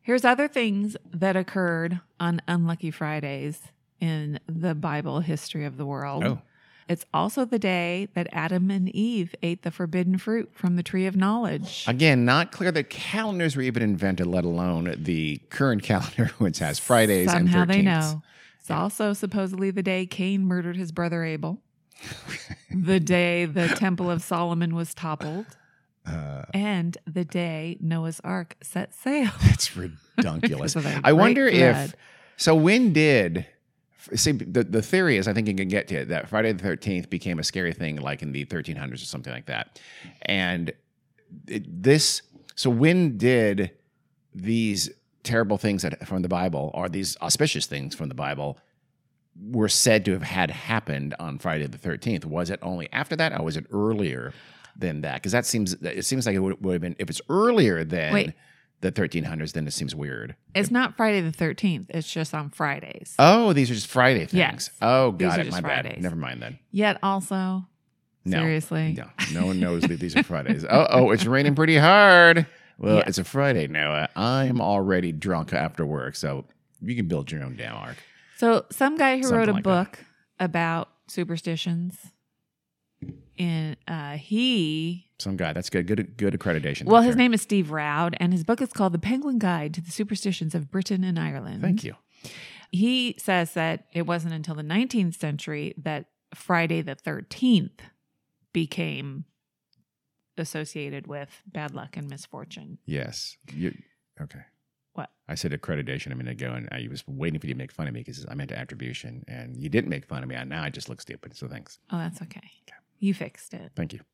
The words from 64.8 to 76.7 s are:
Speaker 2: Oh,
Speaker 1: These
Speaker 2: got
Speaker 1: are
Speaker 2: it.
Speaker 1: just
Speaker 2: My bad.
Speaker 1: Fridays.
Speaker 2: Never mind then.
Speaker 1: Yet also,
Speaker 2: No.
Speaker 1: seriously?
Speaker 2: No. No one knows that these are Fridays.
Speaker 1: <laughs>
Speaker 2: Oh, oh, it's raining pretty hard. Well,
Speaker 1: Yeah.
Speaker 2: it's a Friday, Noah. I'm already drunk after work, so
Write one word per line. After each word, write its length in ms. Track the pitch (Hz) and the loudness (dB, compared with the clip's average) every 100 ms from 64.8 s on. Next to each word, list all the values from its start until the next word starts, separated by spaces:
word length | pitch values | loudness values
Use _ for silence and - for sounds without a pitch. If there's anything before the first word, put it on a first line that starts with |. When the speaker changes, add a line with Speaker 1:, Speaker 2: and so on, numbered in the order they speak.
Speaker 2:
Oh, 300 | 113 127 131 | 4 6 4
Speaker 1:
These 160 | 90 90 | 2 0
Speaker 2:
got 100 | 87 | 2
Speaker 1:
are 20 | |
Speaker 2:
it. 20 | - | 0
Speaker 1:
just 140 | 90 | -4
Speaker 2:
My 60 | 76 | -2
bad. 160 | 65 | -2
Speaker 1:
Fridays. 180 | 62 - | -4 -6
Speaker 2:
Never 140 | 87 82 | -4 -4
mind 240 | 67 62 | -8 -8
then. 160 | 58 135 _ | -12 -14 _
Speaker 1:
Yet 280 | 196 214 190 | 0 0 0
also, 640 | 196 196 190 190 185 190 185 _ _ _ _ _ | -2 -2 -4 -4 -2 -4 -8 _ _ _ _ _
Speaker 2:
No. 140 | - 170 | -2 0
Speaker 1:
seriously? 560 | 160 160 156 160 160 156 | 2 0 -2 -2 -2 -4
Speaker 2:
No. 140 | - - - | -8 -6 -4
No 120 | - 185 | 0 0
one 120 | 185 | 2
knows 220 | 90 87 | 0 2
that 160 | - 85 | 0 -2
these 160 | 87 117 | -2 0
are 60 | |
Fridays. 420 | - 82 67 - | 0 -2 -2 -2
Speaker 1:
<laughs> 60 | 80 | 4
Speaker 2:
Oh, 160 | 131 - | 6 8
oh, 200 | 127 127 | 6 6
it's 160 | 107 113 | 4 4
raining 280 | 131 143 143 | 4 4 4
pretty 200 | 160 156 | 6 8
hard. 680 | 156 202 202 180 170 170 156 - - _ | 10 10 12 12 12 8 4 -6 -20 _
Well, 200 | 101 107 | 4 6
Speaker 1:
Yeah. 60 | - | 4
Speaker 2:
it's 100 | 95 | 0
a 60 | |
Friday, 420 | 90 135 139 117 73 | -2 0 2 2 0
Noah. 420 | 78 76 76 76 | 0 0 0 -2
I'm 460 | - 110 131 131 120 | 0 0 2 2 2
already 500 | 101 101 95 90 90 | 2 2 4 2 2
drunk 420 | 78 98 85 80 | -2 -2 -2 -2
after 320 | 67 78 - | -2 -2 -2
work, 300 | 76 76 64 | -4 -2 -6
so 300 | - 73 69 - _ _ | -6 -6 -6 -10 _ _